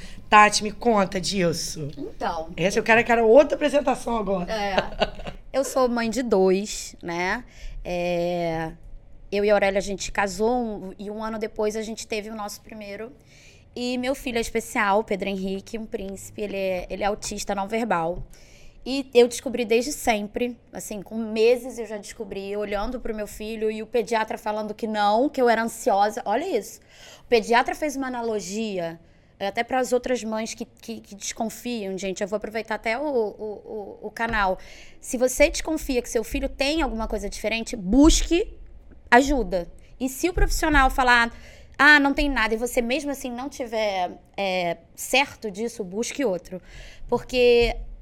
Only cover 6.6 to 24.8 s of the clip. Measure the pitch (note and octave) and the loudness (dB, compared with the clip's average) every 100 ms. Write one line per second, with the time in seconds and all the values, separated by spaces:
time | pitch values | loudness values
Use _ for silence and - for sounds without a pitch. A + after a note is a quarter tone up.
6.6 | G#3 - - - F3 E3+ F3+ A3 B3 - | 0 -8 -10 -12 -8 -4 -2 -4 -8 -14
7.6 | - - F3+ F3 F3 F3 F3 F3 E3+ E3 | -12 -10 -6 -4 -2 0 0 -2 -2 -2
8.6 | D#3+ E3+ - - - - - G3+ G#3 G3+ | -6 -10 -16 -18 -18 -20 -6 0 4 4
9.6 | G3 G3 G3 F#3+ - - G3+ F#3 A3 B3 | 4 0 -2 -4 -6 -2 -2 0 0 2
10.6 | A#3 G3+ F#3+ F#3 G3+ G#3 A3 A3 G#3+ G#3+ | -2 -6 -10 -10 -10 -8 -6 -6 -6 -2
11.6 | G#3+ A3 A3 A3 - A3 G#3 A3 G#3 - | -2 -2 -6 -8 -6 -6 -6 -8 -10 -12
12.6 | - A3 G3+ G3+ A3+ - - - - - | -16 -16 -14 -12 -14 -16 -20 -20 -20 -20
13.6 | - - B3 B3 B3 C#4 C4+ A#3 A3+ A3+ | -14 -6 -4 -2 -2 -2 -2 -2 -2 -4
14.6 | G#3+ B3 G#3 G3+ A3 F#3+ G3 F#3+ F#3+ G3 | -2 0 2 2 2 -2 -2 -4 -4 -6
15.6 | - A3 A3 A3+ F#3+ F#3+ - - G#3 G3 | -8 -10 -8 -8 -8 -10 -12 -8 -6 -2
16.6 | F#3+ F#3 - F#3+ G#3 G#3+ - G#3 - G3+ | -2 -2 -4 -4 -2 -2 -6 -8 -4 -4
17.6 | F#3+ A3+ A#3 F3 E3 F3+ - - - - | -2 -2 0 0 0 -4 -10 -16 -20 -20
18.6 | - - A#3+ C4+ C4+ A#3+ A#3+ - C4+ A#3+ | -20 -14 -6 -4 0 4 4 2 -6 -4
19.6 | A3 A3+ B3+ D4 - G#3+ G#3 A#3 A#3+ A#3 | 0 0 0 -4 -2 -2 -2 -4 -4 -6
20.6 | _ - - G#3+ F3 A3 A3 A3 A3+ B3 | _ -14 -12 -12 -10 -8 -4 2 4 4
21.6 | B3+ A3+ G#3+ G#3+ G3 - G3+ G3+ G3 G#3 | 0 -10 -10 -10 -12 -12 -10 -8 -6 -6
22.6 | G#3 G3+ A3 A#3 A3+ G#3+ G#3 - G#3+ A3 | -4 -4 -4 -6 -6 -6 -8 -10 -8 -4
23.6 | G#3+ A3 G#3+ A#3+ G3 A3+ A3 A3+ A3 G#3+ | -2 -4 -2 -2 0 0 -2 -6 -6 -4
24.6 | G#3+ G#3 | -6 -6